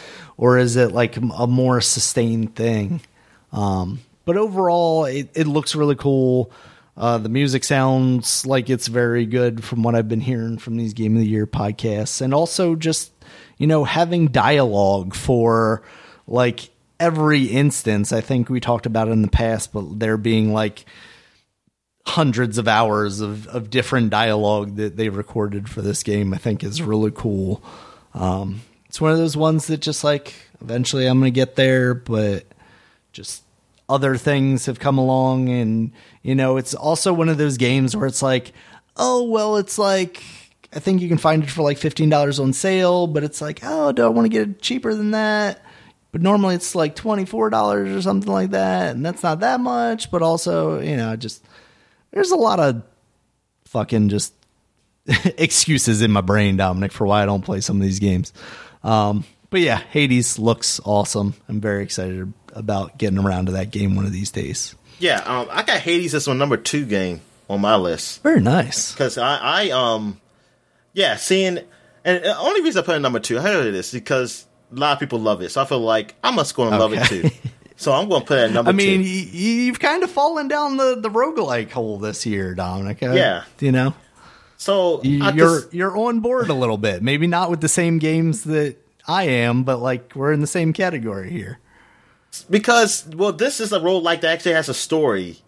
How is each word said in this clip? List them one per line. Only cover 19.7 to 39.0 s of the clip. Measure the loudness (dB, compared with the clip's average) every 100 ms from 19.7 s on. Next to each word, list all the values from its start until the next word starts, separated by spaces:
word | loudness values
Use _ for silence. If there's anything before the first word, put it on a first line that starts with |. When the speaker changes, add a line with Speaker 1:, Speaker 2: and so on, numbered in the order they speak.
Speaker 1:
but | -8 -10 -4
there | -2 0
being, | 2 2 2
like, | 0 -2 -6 -18 -20 -20 -20 _ _ _ _ _ _ _ _ -4
hundreds | 0 2 2 0 0
of | 2
hours | 4 4 2 0 -4
of, | -6 -8 -10
of | -10 -4
different | -4 0 2 2
dialogue | 2 2 2 2 0 -2 -6
that | -6 -4
they | -4
recorded | -4 -6 -4 -4 -6 -8
for | -6
this | -6 -4
game, | -2 0 0
I | -2
think | -4 -4
is | -6 -6
really | -2 0 0
cool. | -2 -4 -2 -2 -4 -8 -20 -20 -20 _
Um, | -4 -2 -2 -4 -10 -14 _ _
it's | -4
one | 0
of | 2
those | 0 0
ones | 0 0 -2
that | -4
just, | -4 -2
like, | 0 -2 -4 -18 -20 _
eventually | -8 -4 -2 0 2
I'm | 4
gonna | 4
get | 2 0 2
there, | 4 4 2
but | -2 -2 0 0 -2 -6 _ _ _ _ _ _
just | -18 -14 -16 -18 _ _ _ -2
other | 0 2 0
things | 0 2 2 0 -2
have | -4
come | 0 2
along. | 2 2 2 0 0
And, | 0 0 0 -2 -8 -20 _
you | -2
know, | 0 2 0
it's | -2
also | -4 -2 0 0
one | 2 2
of | 2
those | 0 0
games | 2 2 2 0
where | -2
it's | -2
like, | 0 0 -2 -14 -20 -20 _
"Oh, | -4